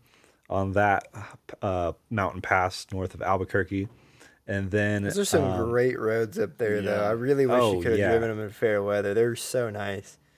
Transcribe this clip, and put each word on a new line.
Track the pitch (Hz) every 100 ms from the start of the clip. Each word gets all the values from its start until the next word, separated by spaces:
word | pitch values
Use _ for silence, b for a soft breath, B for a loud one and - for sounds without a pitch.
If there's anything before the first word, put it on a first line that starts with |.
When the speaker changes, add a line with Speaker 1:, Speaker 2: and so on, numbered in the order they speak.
| _ _ _ _ -
Speaker 1:
on | 95 98
that, | 95 104 98 - - B - - -
uh, | 104 90 85 - _
mountain | 107 92 92
pass | - 95 92 - -
north | 95 92 90
of |
Albuquerque. | 87 95 92 101 92 98 101 b b b b b -
And | 101 98
then, | 104 104 104
Speaker 2:
Those | 101 190
are | 196
some | -
Speaker 1:
um, | 95 92 117
Speaker 2:
great | 123 127 -
roads | 110 113 113 110
up | 107 -
there, | 110 104
though. | 101 104
Speaker 3:
Yeah. | 104
Speaker 2:
I |
really | 117 127 139 131
wish | 123
Speaker 1:
Oh, | 117 92
Speaker 2:
you |
could | 101
have | 107
Speaker 1:
yeah. | 98
Speaker 2:
driven | 113 113
them | 107
in | 107
fair | 104 113 104
weather. | 101 104 101 101
They're | 120 117
so | - 127 113
nice. | 104 101 98 - - _